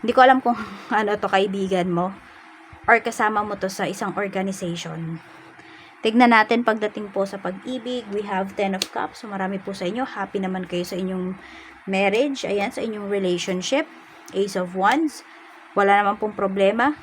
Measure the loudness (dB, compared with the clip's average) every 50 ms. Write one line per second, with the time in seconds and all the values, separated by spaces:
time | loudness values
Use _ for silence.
0 | 0 2 6 8 10 10 8 6 4 0 -2 -2 -4 -12 -12 -16 -8 -2 0 0
1 | 2 2 0 -2 -2 2 2 2 2 2 0 -2 -2 0 0 0 0 0 0 0
2 | 0 -2 -6 -10 -18 -20 -20 -20 -20 -20 -20 -20 -20 -20 -20 -8 2 4 4 4
3 | 4 -2 -2 0 0 0 2 0 -2 -2 -4 -4 -4 -6 -4 -4 -4 -4 -4 -4
4 | -6 -6 -4 -4 -4 -4 -2 -4 -4 -4 -4 -6 -6 -6 -6 -6 -8 -10 -8 -8
5 | -8 -8 -8 -10 -12 -18 -20 -20 -20 -20 -20 -20 -20 -20 -20 -20 -20 -20 -20 -2
6 | -2 2 6 6 8 8 8 6 6 4 2 2 2 0 0 0 -2 -4 -4 -6
7 | -12 -6 -4 -4 -4 -2 -4 -8 -8 -8 -8 -8 -10 -10 -10 -8 -6 -6 -8 -8
8 | -8 -6 -6 -6 -6 -4 -4 -4 -4 -4 -4 -4 -2 -2 0 -2 -4 -4 -4 -6
9 | -6 -6 -8 -12 -14 -10 -6 -6 -4 -4 -4 -6 -8 -10 -8 -6 -6 -4 -4 -4
10 | -6 -6 -6 -8 -8 -6 -4 -4 -4 -2 -4 -6 -6 -6 -4 -6 -4 -4 -6 -6
11 | -4 -4 -4 -4 -4 -6 -8 -10 -14 -20 -20 -20 -20 -20 -20 -16 -8 -2 0 2
12 | 2 2 4 2 2 0 -2 -4 -4 -4 -2 -2 -2 -4 -4 -6 -6 -6 -6 -8
13 | -6 -4 -2 0 0 0 0 -2 -2 -4 -4 -4 -2 0 0 0 -2 -4 -10 -20
14 | -20 -20 -20 -20 -20 -8 -2 -2 -2 -2 -2 -4 -6 -4 -4 0 2 2 4 2
15 | 0 -2 -4 -8 -20 -20 -20 -20 -20 -20 -20 -20 -20 -4 0 2 4 6 6 6
16 | 4 2 0 0 -4 -6 -2 -2 -2 -2 2 4 4 4 4 4 2 2 0 -2